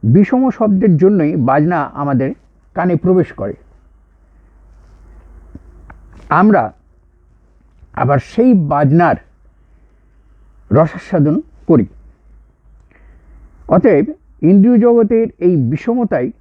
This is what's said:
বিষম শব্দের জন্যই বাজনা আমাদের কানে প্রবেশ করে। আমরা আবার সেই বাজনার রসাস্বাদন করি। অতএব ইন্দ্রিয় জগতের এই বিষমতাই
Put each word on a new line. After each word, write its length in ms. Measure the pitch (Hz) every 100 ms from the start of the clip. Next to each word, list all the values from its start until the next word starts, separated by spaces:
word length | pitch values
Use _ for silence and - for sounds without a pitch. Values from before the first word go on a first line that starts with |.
বিষম 460 | 104 143 202 254 262
শব্দের 460 | - 214 190 208 160
জন্যই 400 | 185 202 151 170
বাজনা 460 | 127 143 156 175
আমাদের 520 | 143 - 143 135 135 - _ _ _
কানে 220 | - 185 170
প্রবেশ 360 | 180 185 160
করে। 220 | - 101 - _ _ _ _ _ _ _ _ _ _ _ _ - - - - - - - - - - - - - - -
আমরা 440 | 156 202 208 110 _ _ _ _ _ _ _ _ _ _ _ -
আবার 260 | - 123 139
সেই 360 | - - 254
বাজনার 600 | 214 147 143 147 160 170 120 _ _ _ _ _ _ _ _ _ _ _ _ _ _ _
রসাস্বাদন 680 | 117 156 - - 185 147 170 - _ -
করি। 200 | 156 98 - - _ _ - _ _ _ _ _ _ - - _ - - _ -
অতএব 380 | 196 - 156 214 302 _ _
ইন্দ্রিয় 360 | 156 196 208 240
জগতের 500 | 240 233 220 226 226 -
এই 180 | 175 175
বিষমতাই 760 | 120 147 - 240 233 - 127 -